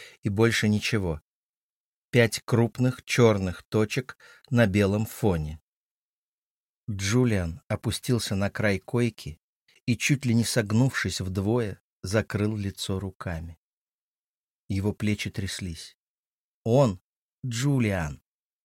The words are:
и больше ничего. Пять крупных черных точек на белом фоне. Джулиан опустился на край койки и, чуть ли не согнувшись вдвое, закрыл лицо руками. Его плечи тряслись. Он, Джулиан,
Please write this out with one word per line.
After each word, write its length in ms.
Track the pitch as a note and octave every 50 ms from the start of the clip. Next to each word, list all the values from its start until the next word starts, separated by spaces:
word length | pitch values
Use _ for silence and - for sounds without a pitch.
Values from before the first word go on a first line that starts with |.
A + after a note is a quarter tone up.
| - - - _
и 80 | _ A2+
больше 400 | G2 G#2 A#2 A#2 A2 - - G#2+
ничего. 520 | G#3 G#3 - - - G#2+ F#2+ E2+ D#2 D2+ - _ _ _ _ _ _ _ _ _ _ _ _ _ _ _ _ _ -
Пять 260 | B2 A#2 A2+ - - -
крупных 580 | - B2+ A#2 A#2 A2+ - - B2 B2+ B2 - -
черных 600 | - - - A#2+ A2+ G#2+ G2 F#2+ F#2 F2 - -
точек 540 | _ - G#2+ A2 G#2+ - C3+ - - - _ _ - - _ _ _
на 180 | B2 A#2+ A#2
белом 380 | G2 F#2 G2+ G2+ F#2+ G2+ G#2+ A2+
фоне. 540 | - - - - G#2 F2+ E2 D2+ D2+ D#2 D#2 _ _ _ _ _ _ _ _ _ _ _ _ _ _ _ _ _ _ _ _ _ _ _ _ _ -
Джулиан 720 | G#2 G2 G2 G2 A2+ B2+ B2+ A#2+ G#2+ F#2+ F2 E2 E2 - -
опустился 680 | _ A2 - - A#2 - - - - B2+ A2+ - - G#2+
на 140 | F#2+ G2+ G2
край 300 | - - G#2+ G#2 G2 F#2
койки 640 | - - - A#2+ A#2+ A#2 - - - D#2 D#2+ - _ _ _ _ _ _ _ _ _
и, 120 | - A#2+
чуть 280 | - - - D3 C3 -
ли 80 | B2 A2+
не 120 | A#2 A2+
согнувшись 720 | - - B2+ G#2+ G2+ G#2+ A2 C3 C3 - - - G2 - -
вдвое, 640 | F#2+ F#2 F#2 G2 F#2+ G#2 A#2 B2 A#2 G2+ - - _ _ _ _ -
закрыл 520 | F#2+ G2+ A2 G2 - - G2 G#2 G#2+ A2
лицо 460 | G#2 G2 G2 - - - - G2 F#2+
руками. 580 | F#2+ F#2+ - _ - F#2+ E2+ D#2+ E2 E2 D#2+ _ _ _ _ _ _ _ _ _ _ _ _ _ _ _ _ _ _ _ _ _ _ _
Его 240 | G2 G2 G2 G#2 G2+
плечи 360 | - G#2+ G#2 G#2 - - G2+
тряслись. 680 | - - G2 F#2+ - - G2+ F2+ D#2+ - - - _ _ _ _ _ _ _ _ _ _ _ _ _ _ _
Он, 380 | A2+ A#2 C#3 C#3+ A2+ F#2 - _ _ _ _ _ _ _ _ -
Джулиан, 760 | C3 A2+ A#2 B2+ D3 C#3 C3 A2+ G#2 G2 F2+ D#2+ D2 C#2 - _ _ _ _ _ _ _ _